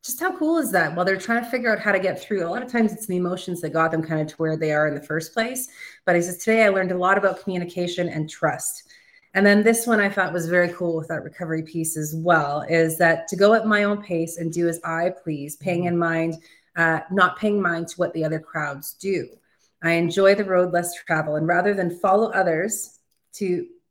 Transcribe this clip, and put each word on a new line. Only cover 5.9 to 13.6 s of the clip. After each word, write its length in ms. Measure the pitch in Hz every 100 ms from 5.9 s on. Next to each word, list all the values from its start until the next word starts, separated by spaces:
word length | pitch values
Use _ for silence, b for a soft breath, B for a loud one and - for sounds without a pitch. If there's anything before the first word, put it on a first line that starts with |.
| B -
But 100 | 175
he 40 |
says, 180 | 175 175
"Today 240 | - 226 214
I 40 |
learned 220 | 196 185
a 60 | 180
lot 200 | 180 196
about 240 | 196 180
communication 680 | - 185 175 180 175 175 175
and 200 | 160 156
trust." 540 | - 156 135 - - _ b b b b
And 120 | 190 202
then 180 | 202
this 240 | 214 226 240
one 140 | 220
I 80 | 202
thought 240 | 202 180
was 140 | 175 165
very 180 | 180 175
cool 240 | 175 175 165
with 100 | 156
that 160 | 165
recovery 400 | 170 - 170 160
piece 320 | 160 170 160 156
as 180 | 151
well, 500 | 160 165 165 147 147 -
is 280 | 165 160 160
that 320 | 170 165 -
to 80 | 185
go 160 | 202
at 120 | 226